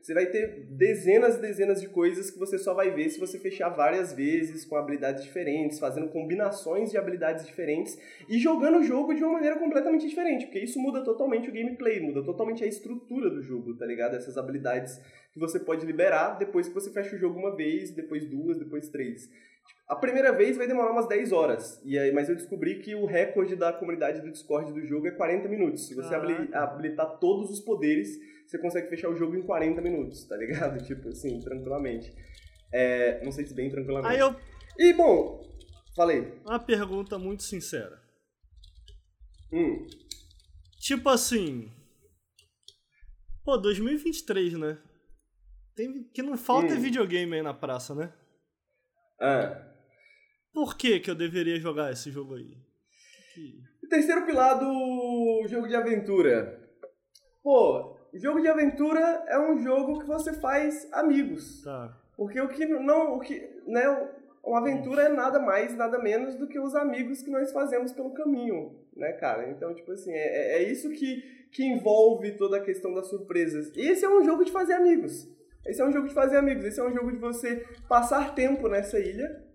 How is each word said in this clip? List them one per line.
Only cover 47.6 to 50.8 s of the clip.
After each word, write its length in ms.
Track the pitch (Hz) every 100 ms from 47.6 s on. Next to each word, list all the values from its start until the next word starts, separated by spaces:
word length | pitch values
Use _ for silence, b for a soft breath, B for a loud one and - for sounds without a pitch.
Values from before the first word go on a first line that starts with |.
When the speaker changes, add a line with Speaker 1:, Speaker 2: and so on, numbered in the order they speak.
| 139 127 120 143
Speaker 2:
né? 160 | 170 _ _ _ _ _ _ _ _ _ _ _
Speaker 1:
É. 360 | 135 135 104 - - - _ b b b b b _
Speaker 2:
Por 220 | 311 285
que 220 | -